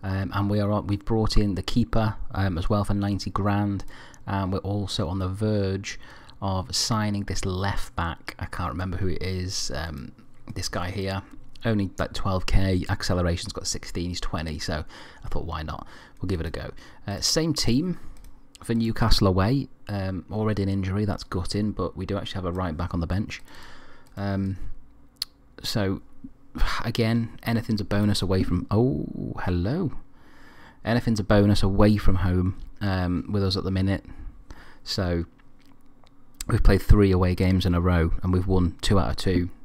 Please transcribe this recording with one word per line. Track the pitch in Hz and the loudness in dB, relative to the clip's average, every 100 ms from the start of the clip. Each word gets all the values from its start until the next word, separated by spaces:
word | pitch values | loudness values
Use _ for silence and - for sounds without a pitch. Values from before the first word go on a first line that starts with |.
um, | 95 95 95 | -2 -2 -2
and | 101 101 | -2 0
we | 104 | 2
are | 101 | 2
on, | 104 95 | 0 0
we've | 101 | -4
brought | - 113 107 - | 0 2 6 6
in | 104 87 | 6 0
the | |
keeper, | 90 - 117 117 107 104 - | 0 2 2 2 2 -2 -6
um, | - 98 90 | -2 0 0
as | 95 | 2
well | 104 101 | 2 2
for | |
ninety | 101 101 101 104 | 0 0 -2 -4
grand, | 95 101 101 104 98 - - - - - | -2 0 2 0 -2 -6 -12 -18 -18 -6
and | 98 92 | -4 -2
we're | 95 | -4
also | 95 101 101 - 92 | -2 -4 -2 -4 -2
on | 98 | -2
the | 92 | -4
verge | 95 110 107 98 95 101 - - - - - | -2 0 0 0 -2 -6 -12 -12 -18 -20 -8
of | 101 95 92 | -4 -4 -4
signing | - - 113 107 101 101 | -4 0 0 0 -2 -2
this | 101 | -2
left | 101 92 98 98 - - | -2 -2 -2 -2 -2 -4
back. | 85 - - - | -6 -6 -12 -10
I | - | -10
can't | - 90 | -6 -6
remember | 82 90 87 | -4 -4 0
who | 95 | 0
it | 90 | 0
is, | 90 92 90 101 - - | -2 -4 -4 -4 -4 -6
um, | - - - - - - - - | -6 -8 -12 -16 -20 -18 -12 -8
this | 92 | -6
guy | - 87 | -4 -6
here, | 98 95 95 - - - - 117 | -4 -4 -4 -8 -16 -14 -6 -2
only, | 107 98 - | 0 0 -2
like, | - | -4
twelve | - - 95 - | -2 0 0 4
K, | - 98 92 87 | 4 6 2 0
acceleration's | 92 - 90 87 85 - | -4 0 0 0 -2 -4
got | - - | -8 -6
sixteen, | - - - 87 | -6 -6 -6 -6
he's | 90 | -4
twenty, | - 87 82 76 | -4 -4 -6 -6
so | - 80 - - - - - | -4 -6 -6 -14 -20 -16 -4
I | |
thought, | - | -4
"Why | 76 80 | -4 -8
not? | 78 - - - - - | -8 -10 -12 -18 -20 -10
We'll | 92 | -4
give | 92 | -2
it | 80 | -4
a | |
go." | - 71 - - - - | -6 -10 -12 -16 -14 -8
Uh, | 101 | -4
same | - - 160 | -2 0 0
team | 147 - 120 180 170 - - - - - - | 0 2 2 0 -4 -8 -12 -16 -18 -20 -20
for | - | -4
Newcastle | 117 113 113 113 110 101 | 0 0 2 6 6 6
away, | 92 95 139 - - - | 4 2 2 -2 -12 -8
um, | 104 95 95 - | -6 -4 -6 -6
already | 107 110 104 | -4 -2 0
an | 98 | 0
injury, | 98 95 95 | 0 0 0
that's | 104 95 - | -2 -2 -4
gutting, | 95 90 101 107 | -4 -2 -2 -2
but | 101 90 - | -2 -4 -4
we | 92 | -6
do | 101 | -4
actually | - 101 | -4 -6
have | 92 | -4
a | |
right | 90 92 76 | -4 -4 -4
back | 87 | -4
on | 90 | -4
the | 82 | -2
bench. | 90 107 - - - - - - - - - | -2 -4 -8 -14 -16 -14 -14 -14 -16 -16 -8
Um, | 101 98 98 95 - - - - - _ - - - - | -4 -2 -2 -2 -4 -4 -10 -20 -20 _ -12 -12 -20 -12
so, | - 120 98 98 - - - - - - - - | -4 -2 0 -2 -6 -16 -16 -18 -16 2 2 2
again, | - 113 113 117 113 - | -2 0 2 2 -2 -6
anything's | - 117 - 107 | -2 -2 0 -2
a | 104 | 0
bonus | 104 104 101 | 2 2 2
away | 90 95 | 2 2
from, | 90 90 - | 2 0 2
oh, | 98 127 147 - - - - | 2 4 2 -4 -6 -8 -4
hello. | 90 90 87 151 180 - - - - - - - - - | -2 0 0 -2 -2 -4 -10 -20 -20 -20 -20 -20 -20 -12
Anything's | - 117 120 107 | -2 0 2 0
a | |
bonus | 101 107 101 101 | 4 6 6 6
away | 98 98 107 107 | 6 6 6 8
from | - 98 | 6 6
home, | 90 90 92 - - - | 4 2 2 -2 -10 -6
um, | 104 92 90 90 - | -2 0 0 -2 -2
with | 101 98 | -2 0
us | 95 | 0
at | |
the | - | -2
minute. | 95 95 98 - - - - - - - - | 0 2 0 -4 -14 -14 -14 -18 -18 -18 -18
So, | - - 92 85 85 - - - - - - - - - - - - | -8 -4 0 -2 -4 -10 -20 -20 -20 -20 -20 -20 -20 -20 -20 -16 -2
we've | 107 | 6
played | - 98 | 8 6
three | - 104 98 | 8 8 8
away | 92 92 | 6 4
games | 90 92 92 90 | 4 4 4 4
in | |
a | 87 | 2
row, | 90 87 80 - | 4 4 4 2
and | 92 | 2
we've | 92 92 | 2 4
won | 95 87 - | 4 4 0
two | - 101 | 2 4
out | - | 2
of | - | 0
two. | - 90 85 - | 2 2 0 -6